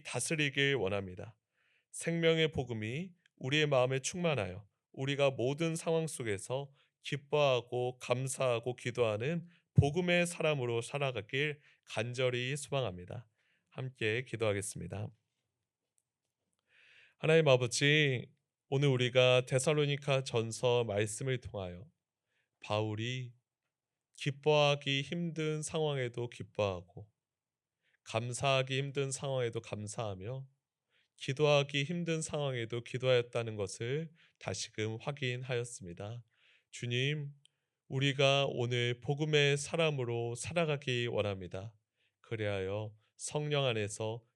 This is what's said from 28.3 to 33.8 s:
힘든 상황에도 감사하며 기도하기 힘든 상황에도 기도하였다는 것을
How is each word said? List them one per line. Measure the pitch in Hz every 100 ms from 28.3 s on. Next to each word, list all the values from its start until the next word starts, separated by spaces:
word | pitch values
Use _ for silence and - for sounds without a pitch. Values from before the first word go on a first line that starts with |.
| 117 139 135 131 135
힘든 | 139 135 135
상황에도 | 131 139 135 120 113
감사하며 | - 104 107 - 110 92 101 131 135 _ _ _ _ _ _ -
기도하기 | - 135 147 147 143 143
힘든 | 139 175 165 160
상황에도 | 156 151 143 127 113 120
기도하였다는 | 120 123 131 123 120 120 117 107
것을 | 95 -